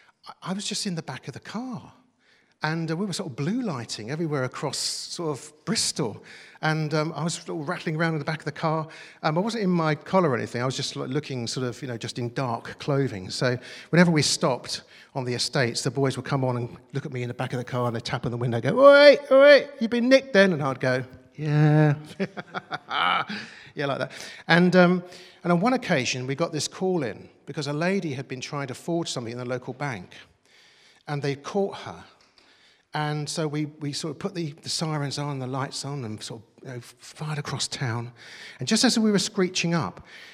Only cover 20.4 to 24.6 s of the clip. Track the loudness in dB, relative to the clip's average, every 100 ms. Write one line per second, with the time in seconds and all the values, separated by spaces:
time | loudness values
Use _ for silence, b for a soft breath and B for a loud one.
20.4 | 6 4 -2 -2 0 0 -4 -14 -20 -8
21.4 | 2 6 8 8 6 4 -2 -6 -6 -6
22.4 | -10 -10 -8 -10 -4 0 2 2 -2 -8
23.4 | B B B -6 -4 -2 -6 B B B
24.4 | 4 6